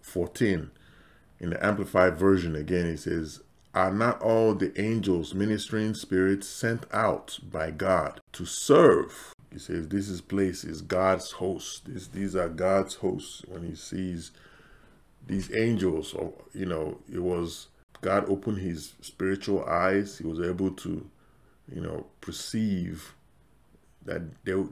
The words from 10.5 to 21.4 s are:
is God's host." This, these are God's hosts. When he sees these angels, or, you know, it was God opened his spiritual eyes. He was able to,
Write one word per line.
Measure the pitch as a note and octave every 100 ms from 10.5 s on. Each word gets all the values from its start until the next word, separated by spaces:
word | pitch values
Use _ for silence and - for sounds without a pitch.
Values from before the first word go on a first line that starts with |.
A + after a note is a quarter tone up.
| F2+
is | E2 D#2
God's | E2+ F#2 F#2+ F2+ -
host." | - F#2 F2 - - -
This, | F2+ -
these | F#2+ G2 F#2
are | E2+
God's | D#2+ F#2 G2 -
hosts. | - F#2+ G2 - - -
When | F#2 E2+
he |
sees | D#2+ - F#2 F#2 E2+ D#2+ - - - - - - - _ _ -
these | G2 F2+
angels, | - A#2 A2 F#2 D#2+ D2+
or, | - E2+ - -
you | - F#2
know, | D#2+ D#2+ - -
it | F2
was | F2+ F2 E2+ - - _ _ -
God | F#2 G2 G2+
opened | G2 A2 G2+
his | F#2+ D#2+ C#2+ -
spiritual | - - F#2+ G2 G2+ G2
eyes. | - E2+ F#2 G2 G2+ -
He |
was | E2 D#2+
able | F2 F2+ F#2+
to, | F#2 - - - _ _ _